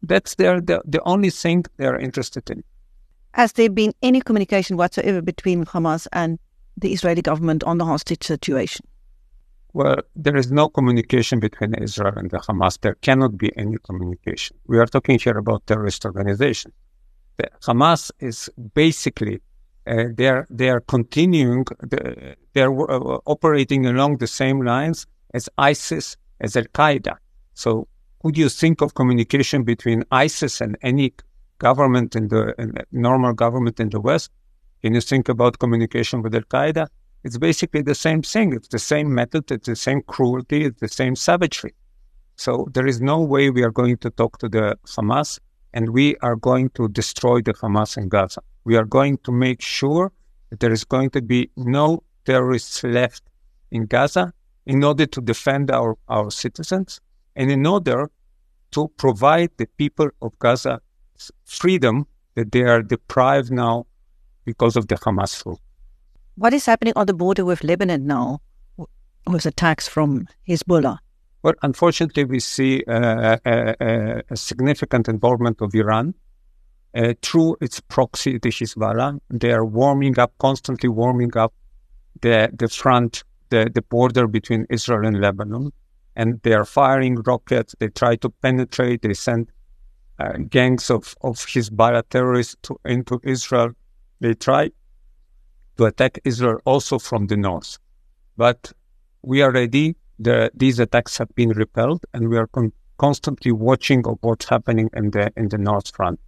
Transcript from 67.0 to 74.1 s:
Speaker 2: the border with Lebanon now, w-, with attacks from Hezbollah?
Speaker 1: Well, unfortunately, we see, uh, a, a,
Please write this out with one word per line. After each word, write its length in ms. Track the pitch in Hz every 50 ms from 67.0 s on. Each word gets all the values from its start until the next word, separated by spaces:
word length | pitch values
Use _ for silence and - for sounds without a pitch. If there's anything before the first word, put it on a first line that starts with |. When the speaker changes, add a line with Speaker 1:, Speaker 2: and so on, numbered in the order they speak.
| 208
Speaker 2:
the 80 | 190 196
border 300 | 165 175 185 196 - 190
with 200 | 175 180 170 -
Lebanon 440 | 151 170 180 202 185 175 147 135 143
now, 340 | 147 127 123 120 131 147 - _ _ _ - _ _ -
w-, 100 | 165 - _ _ _ _ _ _ _ -
with 180 | 180 165 -
attacks 420 | 160 - - - 170 156 - - -
from 380 | - - 156 147 143 127 - - _ _ _ -
Hezbollah? 500 | 175 160 - - 180 165 143 131 - - _ _ _ _ _ _ _ _
Speaker 1:
Well, 120 | _ 156 160 - -
unfortunately, 640 | 147 127 - - 175 160 - 170 160 - - 143
we 140 | 127 131 127
see, 440 | - - - - 135 131 131 135 - -
uh, 500 | 117 113 120 117 113 113 113 110 113 117 _
a, 300 | 123 117 117 120 110 117 -
a, 400 | - 117 113 117 107 107